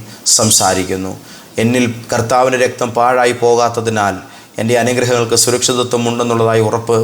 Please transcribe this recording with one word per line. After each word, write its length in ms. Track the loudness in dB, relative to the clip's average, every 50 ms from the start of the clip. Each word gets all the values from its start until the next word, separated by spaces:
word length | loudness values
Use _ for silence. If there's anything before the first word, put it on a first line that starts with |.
| -14 -18 -20 -8 -4 -2 0
സംസാരിക്കുന്നു. 760 | 2 2 2 2 2 2 2 0 0 -2 -2 -4 -6 -6 -8 -10 -12 -16 -20 -20 -20 -20 -8 -4 -2 0
എന്നിൽ 240 | 2 2 2 0 0 -2 -6 -6 -4 -2
കർത്താവിൻ്റെ 480 | -2 0 2 2 2 2 2 2 2 0
രക്തം 260 | 0 0 -4 -6 -2 0 0
പാഴായി 360 | 2 2 4 2 2 2 2 2 2
പോകാത്തതിനാൽ 680 | 2 4 4 2 0 0 -2 -4 -2 0 0 0 0 -2 -4 -10 -18 -20 -20 -20 -12 -8 -4
എൻ്റെ 140 | -2 0 0 2
അനുഗ്രഹങ്ങൾക്ക് 560 | 2 0 0 0 0 0 0 0 0 0 0 0 0
സുരക്ഷിതത്വം 600 | 0 0 0 0 0 0 -2 -2 -2 -2 -2 -2 -2
ഉണ്ടെന്നുള്ളതായി 520 | -2 -2 -2 0 0 0 2 2 2 2 2
ഉറപ്പ് 320 | 2 0 -2 0 0 0 0